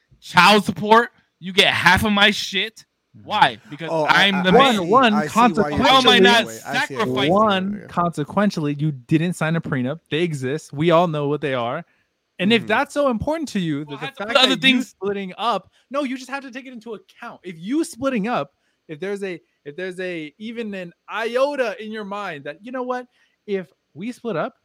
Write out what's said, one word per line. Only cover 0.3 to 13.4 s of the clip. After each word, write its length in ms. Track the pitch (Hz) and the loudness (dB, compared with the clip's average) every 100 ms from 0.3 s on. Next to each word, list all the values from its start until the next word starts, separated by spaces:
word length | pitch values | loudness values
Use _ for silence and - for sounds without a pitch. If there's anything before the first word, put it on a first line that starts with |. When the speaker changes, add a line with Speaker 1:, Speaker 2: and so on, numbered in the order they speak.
| 180 175 208 | 6 6 6
Speaker 1:
support, 460 | 214 180 208 226 240 _ _ _ | 4 -2 4 6 4 _ _ _
you 140 | 175 | -4
get 200 | 185 165 | 2 2
half 320 | 120 170 190 | 4 4 4
of 80 | 214 | 4
my 180 | 202 208 | 4 4
shit. 540 | 208 - 190 214 - - _ _ - | 2 -4 -4 -6 -8 -20 _ _ -20
Speaker 2:
Mm-hmm. 120 | 117 | -4
Speaker 1:
Why? 300 | 208 156 107 - | 2 2 2 -12
Because 200 | - 160 | -12 -4
Speaker 3:
Oh, 120 | 160 | 0
I, 200 | 151 165 196 | 2 4 4
Speaker 1:
I'm 80 | |
Speaker 3:
I, 80 | 190 | 2
Speaker 1:
the 100 | 185 | 4
Speaker 3:
I 0 | |
Speaker 1:
man. 240 | 214 269 214 | 6 6 4
Speaker 3:
see, 20 | 170 | 2
Speaker 2:
One, 280 | 240 247 | 4 4
Speaker 3:
I 120 | 214 151 | 2 0
see 240 | 220 240 | 2 2
why 160 | 214 170 | 4 0
you're 80 | 185 | 2
Speaker 2:
consequentially, 0 | |
Speaker 3:
feeling 60 | |
Speaker 1:
How 140 | 262 262 | 4 4
am 100 | 254 | 6
I 100 | 247 | 6
Speaker 3:
that 40 | |
Speaker 1:
not 240 | 240 233 156 | 6 6 2
Speaker 3:
way. 80 | |
I 20 | 110 | -6
see 60 | |
why 100 | - | -6
you're 60 | 247 | -4
Speaker 1:
sacrificing? 260 | 294 131 202 | -4 -2 -2
Speaker 3:
feeling 80 | |
that 160 | 131 143 | 0 2
Speaker 2:
one, 400 | 196 214 190 190 | 2 2 0 -2
Speaker 3:
way. 140 | 208 - | -8 -8
Speaker 2:
consequentially, 880 | - 175 160 147 196 208 180 147 147 | -4 -4 -4 -4 0 0 0 -4 -4
you 140 | 156 | -4
didn't 420 | 135 120 151 175 | -6 -2 0 0
sign 200 | 170 160 165 | -4 -2 -4
a 40 | |
prenup. 400 | - 139 123 160 - | -4 -4 -4 -6 -6
They 120 | 151 | -2
exist. 500 | 175 147 127 151 - | -2 -2 -4 -6 -8
We 180 | 139 170 | -4 2
all 160 | 165 180 | 2 2
know 220 | 151 143 | -2 -4
what 120 | 147 | -4
they 140 | 147 | -2
are. 300 | 131 120 147 - _ _ _ _ - | -2 -4 -6 -10 _ _ _ _ -4
And 120 | 190 | 0
if 100 | 233 | 0
Speaker 3:
Mm-hmm. 60 | - | 2
Speaker 2:
that's 240 | 220 285 | -2 -2
so 180 | 294 285 | 0 0
important 380 | 226 - 320 | 0 -4 -4